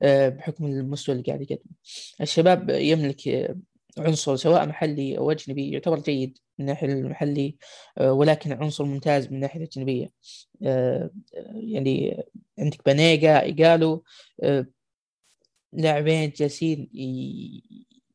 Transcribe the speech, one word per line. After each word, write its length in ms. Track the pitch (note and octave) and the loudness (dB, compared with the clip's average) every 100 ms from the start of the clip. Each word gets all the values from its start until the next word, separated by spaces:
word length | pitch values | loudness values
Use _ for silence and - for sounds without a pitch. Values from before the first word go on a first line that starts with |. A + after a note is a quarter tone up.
أه، 260 | C#3+ C#3 C3+ | 4 4 4
بحكم 380 | C#3 - D#3 D3 | 0 -10 -8 -6
المستوى 480 | C3+ C3 C#3 - | -4 -6 -6 -4
اللي 120 | B2 C3 | -4 -4
قاعد 140 | C#3+ | -6
يقدمه. 320 | C#3+ - - - - - - - | -8 -10 -10 -20 -20 -20 -18 -10
الشباب 500 | D3+ E3+ F3 F3 C3+ | -2 4 4 4 2
يملك، 580 | C3+ D3 D#3+ C#3+ C#3 C#3 | 0 2 2 0 -4 -4
أه، 280 | B2+ - F#3 - _ _ - | -4 -4 -8 -16 _ _ -4
عنصر 380 | D#3 D#3 D3 C3 | -2 0 -2 0
سواء 300 | D#3 E3+ D3 | 4 4 2
محلي 520 | - D#3 D3 C3+ - | -2 -4 -2 -4 -2
أو 120 | C#3 | -2
أجنبي 400 | D#3 C#3 C#3 C#3 | -4 -6 -6 -6
يعتبر 300 | C#3 E3+ D3+ | -4 -2 -2
جيد 380 | D3+ C#3 C3 - _ - | -2 -2 -4 -8 _ -6
من 60 | |
الناحية 220 | C#3 C#3 C#3 | -6 -2 -2
المحلي، 720 | C#3 C3 - D3 C#3+ C#3+ - - - - - | -2 -4 -4 -2 -2 -4 -8 -20 -20 -14 0
أه، 140 | C3 | 2
ولكن 400 | C3+ D3+ D3+ D3 | 6 4 2 -2
عنصر 320 | B2 D3+ C#3+ | -4 -4 -4
ممتاز 440 | C#3+ C#3 D3+ C#3+ B2+ | -4 -2 0 0 -2
من 60 | |
الناحية 260 | C3+ C#3 E3 | -6 -6 -6
الأجنبية. 480 | D#3+ C#3 C3 B2+ - _ - - _ _ | -10 -6 -4 -4 -6 _ -20 -20 _ _
أه، 480 | C3+ C3 B2+ C3 - F#3+ - - - | -2 0 0 -2 -6 -10 -16 -16 -14
يعني 720 | A3 A3+ G#3+ C3+ C3+ - - - - _ - | -12 -6 -2 0 0 -2 -6 -12 -18 _ -4
عندك 260 | D3 - C#3 | -4 0 2
بانيجا، 560 | C#3+ E3 D#3 D#3 D3 | 6 6 6 6 6
إيجالو، 600 | - D3 D#3+ E3 D#3+ E3 - - _ - | 4 4 6 6 4 0 -8 -20 _ -4
أه، 240 | - C#3 C3 _ _ _ _ _ _ _ _ _ _ | 0 0 -2 _ _ _ _ _ _ _ _ _ _
لاعبين 580 | - D#3 D3 D3+ D#3+ D3+ - | -2 0 2 2 0 0 -2
جالسين 540 | D3 - E3 D3+ - | -2 0 -2 -2 -6
ي-، 920 | B2 C3 C3 C3 - - - _ - _ _ _ | -10 -8 -8 -8 -10 -12 -16 _ -20 _ _ _